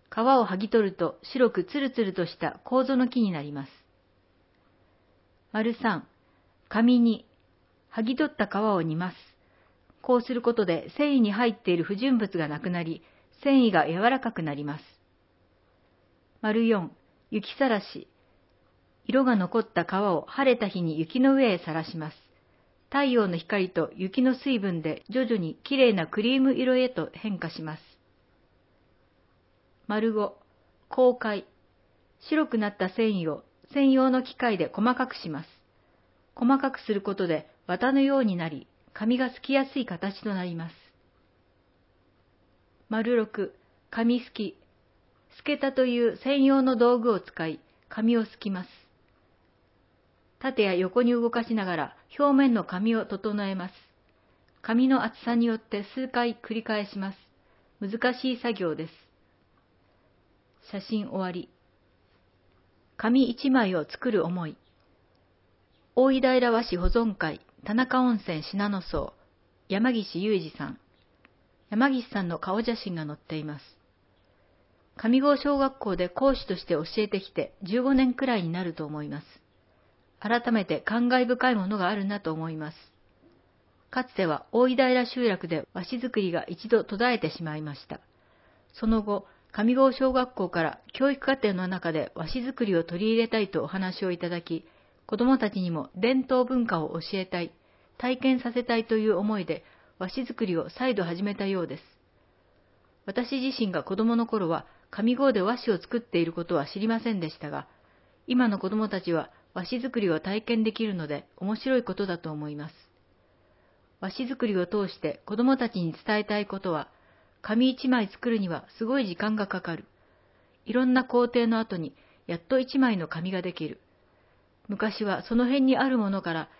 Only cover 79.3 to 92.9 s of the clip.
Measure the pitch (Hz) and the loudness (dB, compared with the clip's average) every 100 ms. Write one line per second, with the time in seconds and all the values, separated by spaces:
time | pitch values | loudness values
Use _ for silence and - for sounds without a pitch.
79.3 | - _ _ _ _ _ _ _ - 208 | -20 _ _ _ _ _ _ _ -8 0
80.3 | 240 240 220 185 208 - 226 240 254 240 | 0 2 0 0 -2 -2 0 2 2 2
81.3 | 247 254 220 190 208 180 208 196 202 165 | 2 2 2 0 -2 0 0 -2 -4 -4
82.3 | 160 160 156 151 - - _ _ _ _ | -6 -6 -8 -10 -14 -20 _ _ _ _
83.3 | _ _ _ _ _ - - 247 - 175 | _ _ _ _ _ -10 -8 -6 -2 -2
84.3 | 147 - 226 254 254 254 254 240 254 240 | -2 -2 2 2 4 4 2 0 0 0
85.3 | 185 170 160 - 180 180 247 247 226 190 | 0 -4 -6 -6 -10 -8 -6 -4 -2 0
86.3 | 165 - 175 220 226 - 202 247 226 156 | -2 -6 -10 0 2 2 -2 0 0 -4
87.3 | - 160 151 151 139 - - _ _ _ | -6 -8 -8 -8 -12 -14 -16 _ _ _
88.3 | _ _ _ _ - 220 226 208 208 - | _ _ _ _ -4 2 2 2 -4 -6
89.3 | _ _ - 226 254 269 - 262 254 254 | _ _ 0 2 6 6 4 2 2 -2
90.3 | - 180 170 160 - _ - 277 269 - | -4 -4 0 -2 -4 _ 0 0 0 -2
91.3 | - 208 185 185 180 170 156 - - 160 | 0 0 0 -4 -4 -4 -2 -4 -6 -6
92.3 | 254 247 269 220 170 165 | -4 -4 -4 0 0 0